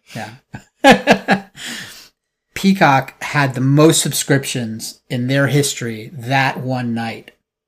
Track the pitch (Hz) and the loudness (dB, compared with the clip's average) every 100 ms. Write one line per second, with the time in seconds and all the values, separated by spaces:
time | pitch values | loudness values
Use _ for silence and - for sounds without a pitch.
0 | _ 117 107 120 _ - - _ 277 - | _ -14 -14 -16 _ -20 -20 _ 4 4
1 | - - - 196 - - - - - - | 4 0 0 -2 -4 -16 -14 -14 -16 -20
2 | - _ _ _ _ - 196 190 156 135 | -20 _ _ _ _ -2 0 4 4 4
3 | 131 - - 147 139 127 131 143 160 160 | 0 -10 -4 -2 0 0 2 6 6 4
4 | 151 - - 143 135 135 113 110 - - | 0 -4 0 0 0 -6 -8 -8 -12 -16
5 | _ 127 123 139 139 143 139 - 117 110 | _ -6 -2 0 2 2 0 -4 -8 -10
6 | 110 151 117 135 135 - 127 127 120 117 | -12 -12 -4 0 0 -2 -6 -4 -4 -4
7 | 117 110 - _ _ _ | -6 -10 -16 _ _ _